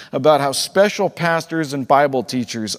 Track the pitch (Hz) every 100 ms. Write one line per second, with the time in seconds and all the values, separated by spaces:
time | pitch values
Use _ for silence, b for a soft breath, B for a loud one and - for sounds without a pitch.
0 | B 143 139 147 139 131 - 190 208 -
1 | 190 - 165 165 - 165 151 139 131 139
2 | 143 131 110 127 117 117 107